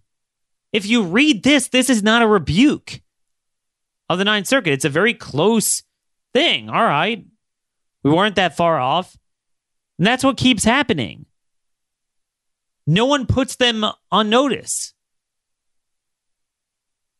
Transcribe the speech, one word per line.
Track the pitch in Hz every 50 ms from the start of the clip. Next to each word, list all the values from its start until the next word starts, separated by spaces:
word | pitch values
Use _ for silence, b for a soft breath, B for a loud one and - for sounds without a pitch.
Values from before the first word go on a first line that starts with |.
| _ _ _ _ _ _ _ _ _ _ _ _ _ _ -
If | 220 185
you | 202 233 240 196
read | 165 175 247 302 311 269 180 -
this, | 262 302 269 -
this | - - 254 254 -
is | 254 214 190
not | 214 226 233 233
a | 214
rebuke | 214 190 139 143 147 196 277 302 180 - _ - - - _ _ _ _ _ _ _ _ _ _ _ _ _ _ _ _ _ _ _ _ _ -
of | 165 180
the | 196
Ninth | 208 214 208 180
Circuit. | - 262 269 196 160 139
It's | 131 -
a | -
very | 135 160 202 233 220
close | - - - - 139 170 208 233 220 - - - - - _ _ _ _ _ _ _ _ _ -
thing. | 254 339 302 202 127 107 107
All | 127 180 226
right. | 202 151 147 165 - - - - _ _ _ _ _ _ _ _ _ _ _ _ _ _ _ -
We | 139 156
weren't | 175 202 214 180
that | 202 185 165 -
far | - 175 170 165 143
off. | 127 131 151 180 185 - _ _ _ _ _ _ _ _ _ _ _ _ _ _ _ _ _
And | - 165
that's | 220 254 254 -
what | 277 247
keeps | - - 254 247 185 -
happening. | 220 247 285 285 - 208 147 110 76 55 - - _ _ _ _ _ _ _ _ _ _ _ _ _ _ _ _ _ _ _ _ _ _ _ _ _ _ _ _ _ _ _ -
No | 143 156 202 233
one | 269 294 277 233
puts | - - 254 269 - -
them | - 247 240 226 220 214 208 - _ _ -
on | 175 202 220 208
notice. | 214 247 294 277 - - - - - - - - _ _ _ _ _ _ _ _ _ _ _ _ _ _ _ _ _ _ _ _ _ _ _ _ _ _ _ _ _ _ _ _ _ _ _ _ _ _ _ _ _ _ _ _ _